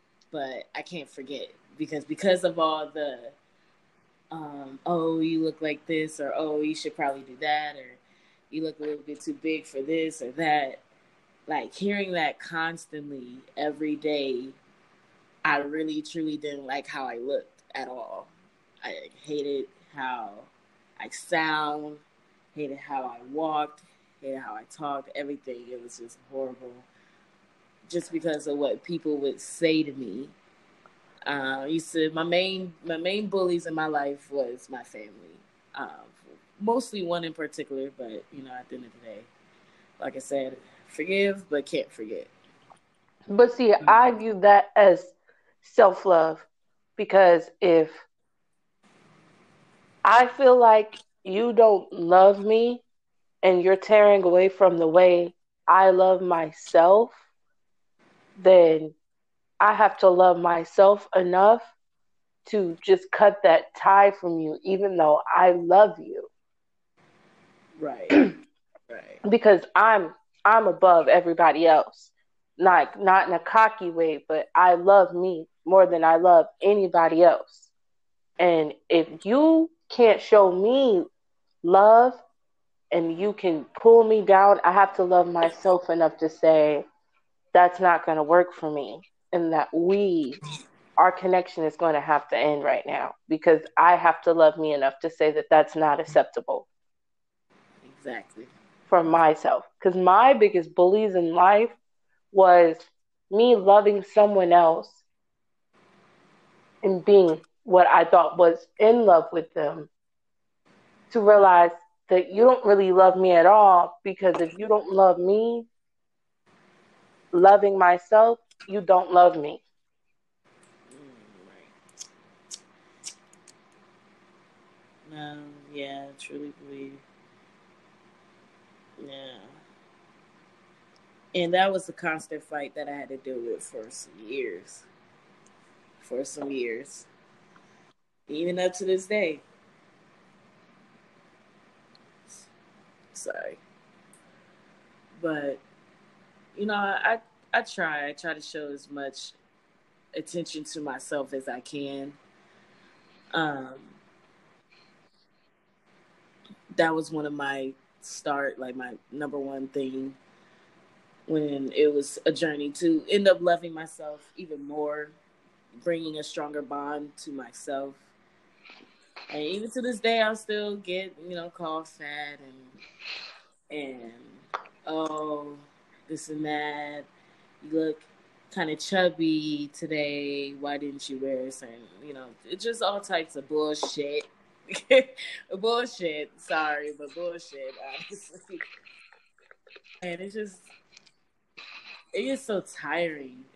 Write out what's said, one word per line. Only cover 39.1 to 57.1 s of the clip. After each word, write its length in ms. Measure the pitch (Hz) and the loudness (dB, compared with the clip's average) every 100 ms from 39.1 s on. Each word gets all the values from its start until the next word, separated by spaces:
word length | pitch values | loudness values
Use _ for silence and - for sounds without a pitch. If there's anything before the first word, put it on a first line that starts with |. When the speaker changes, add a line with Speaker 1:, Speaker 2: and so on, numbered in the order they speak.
| 104 120 _ _ _ _ _ _ - | -20 -20 _ _ _ _ _ _ -16
Speaker 1:
like 160 | 135 - | -14 -14
I 40 | |
said, 380 | - 139 131 131 _ _ _ | -10 -8 -10 -14 _ _ _
forgive, 600 | - 170 196 196 196 - | -12 -6 -2 -2 -4 -8
but 160 | 147 135 | -8 -6
can't 260 | 143 - | -8 -10
forget. 360 | - 110 90 - _ _ _ _ _ _ _ _ _ - | -14 -16 -14 -16 _ _ _ _ _ _ _ _ _ -4
Speaker 2:
But 260 | 202 240 | 2 2
see, 140 | 254 233 | 2 0
Speaker 1:
Mm. 140 | 202 156 | 2 4
Speaker 2:
I 240 | 220 254 | 4 4
view 280 | 220 220 196 | 0 -8 0
that 300 | 202 202 - 214 | 4 4 4 4
as 300 | 196 165 - _ _ _ _ _ | 4 4 -2 _ _ _ _ _
self-love, 840 | _ - 196 185 196 170 160 160 _ _ _ _ _ - | _ 4 4 4 2 2 2 -4 _ _ _ _ _ -10
because 540 | - 196 180 170 - - | 0 4 6 4 0 -2
if 320 | 180 165 156 - _ _ _ _ _ _ _ _ _ _ _ _ _ _ _ _ _ _ _ _ | 2 2 2 -6 _ _ _ _ _ _ _ _ _ _ _ _ _ _ _ _ _ _ _ _
I 240 | 190 226 247 | 2 4 4
feel 300 | 277 262 247 | 2 4 6
like 400 | 226 220 214 - _ _ 190 | 6 6 2 -10 _ _ -8
you 260 | 196 240 | -4 -2
don't 400 | 220 220 190 - | 4 4 4 -2
love 480 | - 170 185 196 202 | -8 2 6 6 4
me 420 | 202 226 240 247 _ _ _ _ _ _ | 0 0 0 -6 _ _ _ _ _ _
and 180 | 185 180 | 2 2
you're 140 | 185 190 | 2 0
tearing 480 | - 214 208 202 | 4 6 6 4
away 240 | 180 180 190 | 4 2 2
from 300 | 190 185 170 | 2 2 2
the 100 | 160 | 2
way 480 | 175 180 175 175 - _ _ - | 4 6 4 -2 -10 _ _ 2
I 220 | 185 190 | 4 6
love 320 | 185 185 185 | 4 4 2
myself, 880 | 185 170 156 - - 170 170 208 240 | -2 -4 -6 -12 0 4 6 6 2